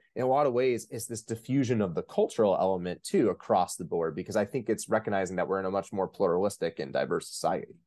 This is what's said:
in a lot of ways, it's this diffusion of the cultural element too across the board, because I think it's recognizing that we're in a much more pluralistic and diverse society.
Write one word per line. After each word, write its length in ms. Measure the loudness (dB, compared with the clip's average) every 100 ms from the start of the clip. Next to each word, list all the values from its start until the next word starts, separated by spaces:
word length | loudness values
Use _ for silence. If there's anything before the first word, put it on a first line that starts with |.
| _ -4
in 80 |
a 40 | 2
lot 200 | 4 4
of 60 |
ways, 340 | 2 2 0 -4
it's 160 | -10 -8
this 160 | -10
diffusion 600 | -8 -8 -2 0 2 2
of 120 | 0
the 100 | -2
cultural 540 | -4 0 0 4 4 4
element 460 | 2 0 -4 -6
too 260 | -2 2 2
across 460 | 2 2 2 2 -4
the 80 |
board, 320 | -4 -2 -2 -4
because 220 | -2 -2
I 80 | 0
think 240 | -2 -2
it's 180 | -2 0
recognizing 480 | -2 0 -2 0 -2
that 140 | 0
we're 100 | 0
in 60 | 0
a 60 |
much 200 | -2 -2
more 160 | -2 -4
pluralistic 720 | 0 2 2 0 -2 -4 -4
and 140 | -4
diverse 340 | -2 -2 -2 -4
society. 480 | -4 -2 -2 -6 -16